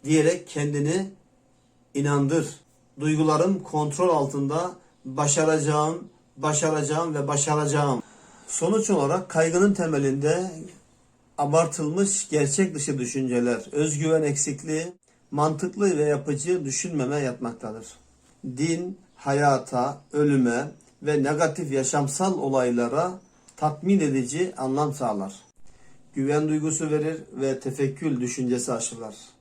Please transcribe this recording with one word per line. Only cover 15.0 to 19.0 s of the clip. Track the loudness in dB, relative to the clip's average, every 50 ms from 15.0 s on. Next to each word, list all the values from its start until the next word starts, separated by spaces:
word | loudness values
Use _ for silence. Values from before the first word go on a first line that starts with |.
| _ _ _ _ _ _
mantıklı | 0 0 2 2 0 -2 -4 -6 -2 0 2 2 4
ve | 4 2
yapıcı | 2 2 0 0 -4 -4 -4 0 0 0 0 0
düşünmeme | -4 -6 -4 -6 -4 -2 -2 -2 0 -2 -2
yatmaktadır. | -2 -2 -4 -4 -8 -8 -8 -8 -12 -12 -12 -12 -16 -18 -20 -20 _ _ _ _ _ _ _ _ -12 -12 -4
Din, | -2 0 0 0 -2 -4 -8 -10 -12